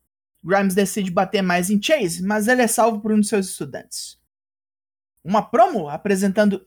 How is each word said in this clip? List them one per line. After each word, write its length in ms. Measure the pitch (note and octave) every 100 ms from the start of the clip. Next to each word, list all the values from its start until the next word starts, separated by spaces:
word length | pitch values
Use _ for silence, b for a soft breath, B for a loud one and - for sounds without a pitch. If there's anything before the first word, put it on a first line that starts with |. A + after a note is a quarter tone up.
| _ _ _ _
Grimes 320 | D#3+ G3 G3 F#3
decide 340 | G3 A3 F#3+
bater 320 | F3+ F#3+ G3+
mais 280 | F#3 F3+ F3+
em 120 | G#3
Chase, 400 | G#3 D#4 F3+ E3+
mas 280 | F#3+ G#3+ G#3
ele 120 | B3+
é 60 | A3+
salvo 320 | A#3 A3+ G#3+
por 140 | G#3+
um 80 | G#3+
de 60 | G#3
seus 200 | G#3 F#3
estudantes. 720 | - C#3+ A#2 - - - - _ _ _ _ _ _ _ _ _ _
Uma 180 | D#3 G#3
promo 460 | - B3 F#4+ B3 D3
apresentando 720 | D#3 G3+ F#3+ G3 F#3 G#3 G3